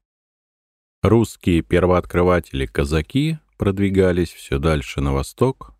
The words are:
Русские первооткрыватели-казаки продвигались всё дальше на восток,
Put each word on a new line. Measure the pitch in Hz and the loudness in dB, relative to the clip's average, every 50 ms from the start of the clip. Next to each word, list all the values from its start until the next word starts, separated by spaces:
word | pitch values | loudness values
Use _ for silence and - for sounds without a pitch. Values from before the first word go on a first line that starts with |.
| _ _ _ _ _ _ _ _ _ _ _ _ _ _ _ _ _ _ _ _ | _ _ _ _ _ _ _ _ _ _ _ _ _ _ _ _ _ _ _ _
Русские | - 98 107 117 110 - - - - 98 85 82 - | 0 2 4 2 2 0 -4 -4 -2 0 2 2 0
первооткрыватели-казаки | - 90 87 90 87 90 87 - - - 87 87 90 90 87 - - - 67 67 - - - 71 69 80 78 78 - - 135 147 160 160 156 - _ _ | 0 0 2 2 2 2 0 0 -2 -2 0 2 2 2 0 -2 -4 -8 -8 -8 -4 -4 -4 -2 -2 -2 -4 -4 -2 -4 -4 -2 -2 -6 -8 -12 _ _
продвигались | - 104 101 95 98 101 98 95 95 92 90 87 90 85 - | -4 -2 -2 0 0 0 0 2 2 2 2 2 0 -2 -4
всё | - - - - 69 69 | -6 -14 -8 -6 -4 -2
дальше | 71 80 80 71 67 - - 69 | 0 0 0 0 -4 -6 -6 -4
на | 69 71 69 | -2 -2 -2
восток, | 67 67 - - - 120 131 - - - - - _ | -2 -4 -6 -4 -2 -2 -2 -2 -6 -14 -20 -20 _